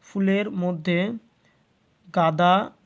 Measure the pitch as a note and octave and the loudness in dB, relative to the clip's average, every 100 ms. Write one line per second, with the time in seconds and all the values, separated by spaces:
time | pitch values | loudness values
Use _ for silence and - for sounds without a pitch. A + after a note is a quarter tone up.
0 | _ G3+ G3 G3 G#3 F#3+ F3+ E3+ D#3+ F3 | _ -2 0 0 -2 -4 -4 -4 -2 -2
1 | G3 A#3 _ _ _ _ _ _ _ _ | -2 -6 _ _ _ _ _ _ _ _
2 | - F3+ E3 D#3 F3 F#3+ - _ | -6 0 0 2 4 4 0 _